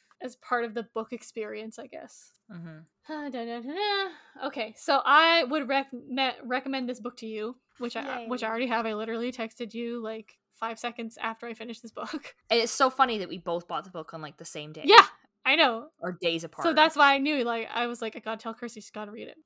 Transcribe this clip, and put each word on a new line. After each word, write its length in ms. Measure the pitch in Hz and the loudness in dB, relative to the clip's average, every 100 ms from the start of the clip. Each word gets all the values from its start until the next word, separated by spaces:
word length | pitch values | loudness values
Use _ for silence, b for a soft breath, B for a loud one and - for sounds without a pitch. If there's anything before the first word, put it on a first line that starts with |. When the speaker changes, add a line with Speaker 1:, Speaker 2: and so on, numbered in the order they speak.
| b - | b -14
Speaker 1:
as 140 | 254 - | -14 -12
part 280 | - 240 | -4 -2
of 100 | 233 | -2
the 80 | 220 | -6
book 300 | - 226 220 | -6 -6 -6
experience, 640 | 240 - 226 214 214 220 233 | -10 -10 -8 -8 -8 -10 -14
I 80 | - | -14
guess. 460 | - - - - _ - | -16 -16 -20 -20 _ -18
Speaker 2:
Mm-hmm. 280 | 175 170 156 165 _ - | -14 -14 -16 -20 _ -12
Speaker 1:
Ah, 200 | 302 294 | -8 -8
da, 140 | 240 | -6
da, 160 | 233 233 | -6 -8
da, 120 | 240 | -6
da. 720 | 349 415 403 381 320 _ - 277 | -4 -2 0 -4 -8 _ -10 -8
Okay, 260 | 269 220 - | -6 -8 -4
so 240 | - 269 | 2 4
I 400 | - 294 330 339 | 6 8 8 6
would 240 | 247 302 247 | 4 0 0
rec-, 240 | 277 269 | 0 -2
me-, 380 | 240 - 262 262 - | -8 -6 -2 -2 -4
recommend 460 | 240 254 269 269 247 | -4 -4 -2 -4 -4
this 100 | 247 | -6
book 160 | 233 - | -10 -10
to 80 | 220 | -10
you, 300 | 214 214 254 _ - | -6 -8 -10 _ -10
which 180 | 240 226 | -8 -6
I, 300 | 277 247 233 | -6 -6 -6
which 160 | 247 | -4
I 40 | 220 | -2
Speaker 2:
Yay. 40 | |
Speaker 1:
already 160 | 226 254 | -2 0
have. 180 | 226 226 | 0 0
I 80 | |
literally 360 | 208 226 226 240 | -4 -4 -4 -4
texted 420 | 247 226 - 226 | -6 -8 -8 -10
you, 260 | 226 233 240 | -6 -6 -6
like, 360 | 220 220 - _ _ | -8 -10 -14 _ _
five 240 | - 226 226 | -10 -8 -6
seconds 360 | 240 233 226 - | -8 -8 -10 -6
after 280 | 226 220 240 | -8 -6 -12
I 80 | |
finished 280 | 220 233 220 | -12 -12 -12
this 100 | 226 | -14
book. 420 | - 226 294 - - | -12 -10 -10 -12 -10
<laughs> 80 | - | 0
Speaker 2:
And 100 | 233 | 2
it's 120 | 226 | 4
so 180 | - 262 | 4 4
funny 280 | 262 254 214 | 4 2 2
that 100 | 185 | -4
we 100 | 180 | -8
both 300 | 175 175 175 | -4 -4 -4
bought 160 | 160 | -6
the 60 | 185 | -6
book 220 | 175 156 | -10 -10
on, 60 | 160 | -12
like, 160 | 151 - | -12 -12
the 60 | |
same 280 | 165 156 151 | -10 -10 -10
day. 100 | 156 | -2
Speaker 1:
Yeah, 220 | 262 453 - - _ _ | 10 10 10 4 _ _
I 100 | 262 | 2
know. 340 | 311 277 226 302 _ | 6 4 2 -6 _
Speaker 2:
Or 180 | 180 175 | -8 -2
days 220 | 170 165 | -2 -2
Speaker 1:
So 40 | 165 | -4
Speaker 2:
apart. 280 | - 339 302 | -2 2 6
Speaker 1:
that's 200 | 311 302 | 6 8
why 180 | 285 | 6
I 40 | 277 | 6
knew, 260 | 285 285 | 2 0
like, 240 | 233 226 226 | 0 -2 -4
I 140 | - 240 | -2 -2
was 160 | 240 | -4
like, 140 | 226 226 | -8 -8
"I 40 | |
gotta 180 | 220 220 | -8 -8
tell 120 | 226 | -8
Kirsty 260 | 220 233 214 | -10 -10 -12
she's 100 | - | -14
gotta 220 | 214 208 | -12 -12
read 160 | 220 - | -12 -14
it." 100 | - | -16